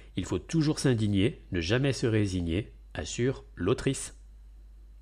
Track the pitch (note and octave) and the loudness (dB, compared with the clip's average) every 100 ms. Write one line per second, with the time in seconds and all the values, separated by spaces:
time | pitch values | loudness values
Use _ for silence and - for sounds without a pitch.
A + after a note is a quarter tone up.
0 | - - F#2 F#2+ - E3 D3+ D3 C#3+ A#2+ | -12 -6 -2 -4 0 0 2 2 2 2
1 | G#2+ G2+ G2 - - F2+ E2 A#2+ C#3+ B2+ | 2 4 2 0 -6 -4 0 2 2 0
2 | B2+ G#2+ G#2 F#2 E2+ E2 - - - - | 2 2 2 0 0 -2 -2 -10 -14 -10
3 | E2+ - A#2+ C3 - - F2+ - - E2 | -6 -2 -2 -2 -8 -4 0 0 0 -2
4 | - - - - - - - - - - | -6 -14 -20 -20 -20 -20 -20 -20 -20 -20